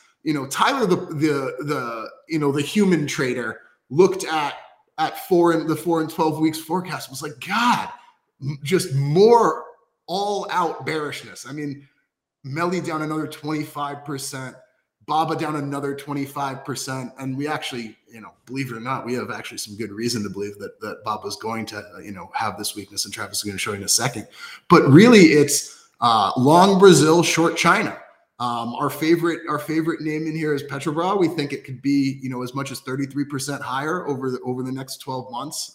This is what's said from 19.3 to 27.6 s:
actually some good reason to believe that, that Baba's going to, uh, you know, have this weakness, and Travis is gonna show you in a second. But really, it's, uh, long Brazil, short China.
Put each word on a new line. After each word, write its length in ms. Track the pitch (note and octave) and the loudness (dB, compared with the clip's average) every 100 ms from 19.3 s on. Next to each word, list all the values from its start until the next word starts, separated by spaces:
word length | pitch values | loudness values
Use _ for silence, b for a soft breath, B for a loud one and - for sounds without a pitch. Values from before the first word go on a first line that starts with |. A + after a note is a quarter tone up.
actually 280 | A2 - A2 | -10 -12 -12
some 180 | G#2+ G2+ | -12 -10
good 160 | G#2 | -10
reason 300 | G2+ A#2 A2+ | -6 -4 -4
to 80 | G2+ | -6
believe 260 | F#2+ G#2 G2+ | -6 -8 -10
that, 220 | G2 - | -14 -12
that 240 | G#2+ - | -12 -8
Baba's 320 | G#2+ G#2+ G2+ - | -6 -6 -8 -8
going 300 | A2 A2+ A2 | -6 -6 -8
to, 120 | G#2 | -12
uh, 200 | - F#2+ | -14 -16
you 140 | F2+ | -16
know, 180 | F#2+ E2+ | -16 -10
have 240 | - A2 G2 | -6 -6 -6
this 180 | G#2 | -8
weakness, 300 | G#2+ G2 G2+ | -10 -12 -10
and 80 | G#2 | -8
Travis 260 | A2 G2+ G2+ | -8 -10 -8
is 60 | |
gonna 140 | G#2 F#2+ | -8 -6
show 140 | A2 | -6
you 60 | G2+ | -6
in 60 | |
a 40 | F#2+ | -2
second. 380 | - B2+ A2+ - B B B - | 0 0 -4 -12 B B B 6
But 180 | E3 C#3 | 6 10
really, 320 | D3 A#3+ A3 | 10 12 10
it's, 680 | D#3+ D3 C#3 - - - _ - | 10 8 4 0 -6 -16 _ -2
uh, 320 | A#2+ A2+ F#2+ C3 | 2 4 2 4
long 400 | C3 E3+ G3 F#3+ | 6 8 8 10
Brazil, 440 | G3 D3 D#3 E3+ | 10 10 8 4
short 340 | D#3+ - E3 | 4 2 2
China. 420 | - | 2